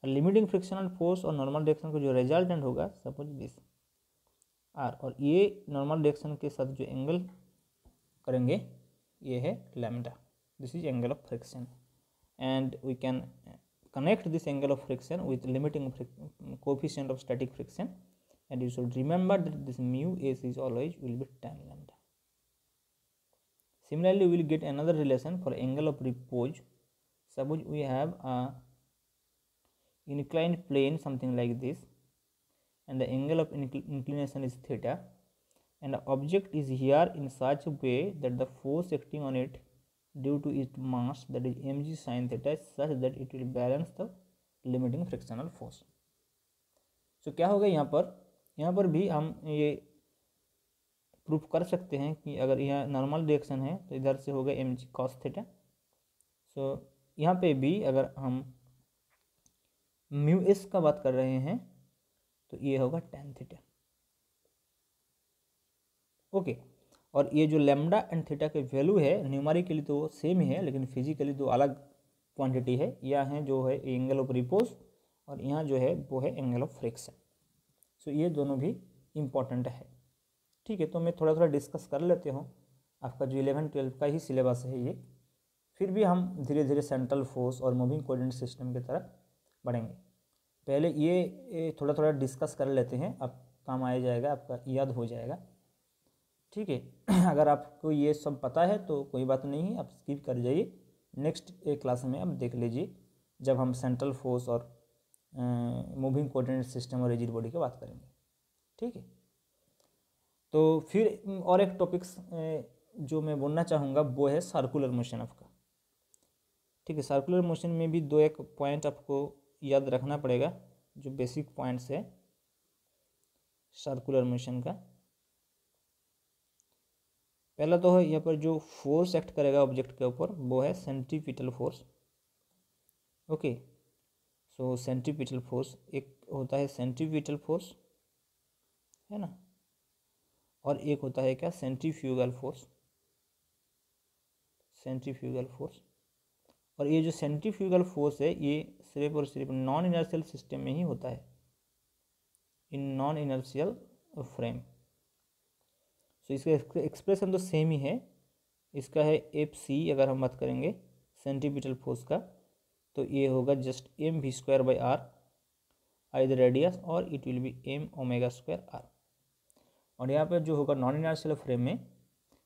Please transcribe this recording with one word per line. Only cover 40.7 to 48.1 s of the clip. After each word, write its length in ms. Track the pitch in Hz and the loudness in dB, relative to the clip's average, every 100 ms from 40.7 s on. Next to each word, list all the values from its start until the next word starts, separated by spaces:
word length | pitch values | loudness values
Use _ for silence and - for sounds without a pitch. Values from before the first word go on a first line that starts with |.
| 131 | -6
mass 480 | 131 127 123 135 - | -4 -2 -2 -4 -8
that 160 | 127 127 | -4 -4
is 100 | 123 135 | -4 -6
mg 220 | 139 147 160 | -4 -6 -8
sin 300 | - 123 123 | -6 -4 -4
theta 220 | 120 139 | -2 -2
is 140 | 151 - - | -2 -6 -4
such 160 | 147 135 | -2 0
that 140 | 131 131 | -2 -2
it 160 | 127 | -10
will 140 | 135 127 | -8 -6
balance 380 | 131 123 139 170 | -2 0 0 -2
the 180 | - 185 - _ _ _ _ 131 | -6 -10 -10 _ _ _ _ -4
limiting 400 | 127 127 120 175 | 0 0 -2 -4
frictional 440 | - - 113 160 | -6 -8 -10 -10
force। 300 | - 117 - _ _ _ _ _ _ _ _ _ _ _ _ _ _ - | -12 -16 -16 _ _ _ _ _ _ _ _ _ _ _ _ _ _ -10
So 100 | 143 | 0
क्या 120 | 175 | 4
होगा 200 | 202 202 | 6 4
यहाँ 180 | 160 143 | 4 2
पर, 460 | 147 - | 2 0